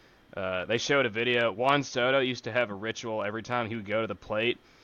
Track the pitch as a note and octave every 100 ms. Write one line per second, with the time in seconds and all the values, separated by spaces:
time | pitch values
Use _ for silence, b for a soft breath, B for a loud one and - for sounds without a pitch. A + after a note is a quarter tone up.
0 | b b b - F#2 F#2 F2 A#2+ - C#3+
1 | B2 G#2+ A#2+ A#2+ A#2 G2 C3 C#3+ - B2+
2 | B2 C3+ B2+ B2 A#2 A#2+ G#2+ G2 A2 -
3 | A#2+ G#2+ G2+ A2 G#2+ B2 G#2+ A2+ G2+ A2
4 | A2 G2 - G#2+ A#2+ - b b